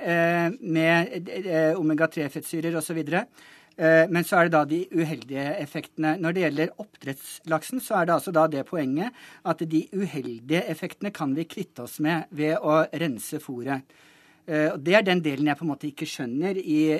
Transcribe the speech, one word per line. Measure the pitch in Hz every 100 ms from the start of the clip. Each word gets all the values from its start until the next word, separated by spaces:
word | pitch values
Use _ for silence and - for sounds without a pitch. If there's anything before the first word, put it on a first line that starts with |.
eh, | 180 170 170 175 170 220
med, | 208 160 160 170 170 180 175
eh, | 190 190 160 160
omega-tre-fettsyrer | 185 156 151 160 165 143 156 - 165 165 165
og |
så | 147
videre. | 165 143 170 240 - - - _ -
Eh, | 160 165 165
men | 170
så | 170 190
er | 170
det |
da | 160 143
de | 160 180
uheldige | 165 160 139 117 135 139 190
effektene. | 143 160 - - 156 156
Når | 160
det | 180 165
gjelder | 143 165 -
oppdrettslaksen, | 208 _ 139 135 - - - 160 - 254
så | - 208
er | 170
det | 170
altså | -
da | 165 156
det | 143 131
poenget | 175 135 143 226 - - - 180
at | 160
de | 165 156 165
uheldige | 190 185 143 123 117 123 165 -
effektene | 160 175 - 202
kan | - 147 139
vi | 165
kvitte | - 180 -
oss | 120 -
med | 151 170 -
ved | 147 151 160
å | 156 156 160
rense | 147 165 113 - 151
fôret. | - 123 120 135 - _ - _ _ _ -
Eh, | 151 151
og | 175
det | 143 202
er |
den | 196 180
delen | 156 135 147
jeg | 143
på |
en | 165 139
måte | 147
ikke | 139 160
skjønner | - 127 127 180 190
i | 180 151 156